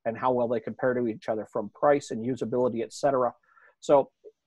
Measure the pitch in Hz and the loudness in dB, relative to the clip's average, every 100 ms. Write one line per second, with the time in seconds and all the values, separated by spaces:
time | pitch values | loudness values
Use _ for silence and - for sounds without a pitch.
0 | - 110 127 123 120 120 - 113 127 123 | -6 -2 0 2 2 -2 -4 -4 -2 0
1 | 120 107 - 110 104 120 104 - 147 143 | -2 -4 -4 -6 -6 -6 -8 0 2 2
2 | - 120 117 127 113 123 123 117 113 - | 0 -6 -4 -4 -2 0 0 -2 -6 -2
3 | 143 135 120 - _ _ _ _ - 143 | 0 2 0 -4 _ _ _ _ 4 4
4 | - _ - - | 4 _ -20 -20